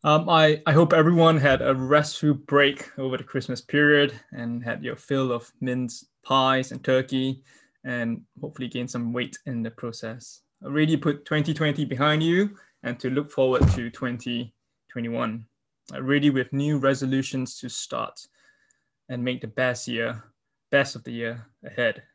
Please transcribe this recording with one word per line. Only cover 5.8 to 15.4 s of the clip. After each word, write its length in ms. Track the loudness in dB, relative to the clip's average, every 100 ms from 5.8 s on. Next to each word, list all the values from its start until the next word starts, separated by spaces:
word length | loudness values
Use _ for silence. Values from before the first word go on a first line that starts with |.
| -4 -8 _ _
pies 500 | 0 2 4 0 -2
and 100 | -6
turkey, 640 | 0 0 0 -2 -2 -6 _ _ _ _
and 400 | -8 -6 -4 -6 _ -14
hopefully 260 | -14 -10 -8
gained 220 | -8 -6
some 220 | -6 -4
weight 260 | -4 -6 -8
in 180 | -8 -6
the 80 | -8
process. 720 | -8 -12 -10 -12 -12 -18 -20 _ _
I 40 | -4
really 280 | 0 2 2
put 300 | 0 -2 -2
twenty 260 | -2 0
twenty 300 | 0 -2 -2
behind 380 | -4 0 2 2
you 360 | 2 2 0 -4 _ _
and 160 | -10 -6
to 100 | -2
look 200 | -4 -4
forward 380 | 0 2 4 4
to 180 | 4 -4
twenty 640 | -8 -8 -6 -6 -8 -8 _ _ _ _
twenty-one. 580 | -8 -6 -4 -6 -6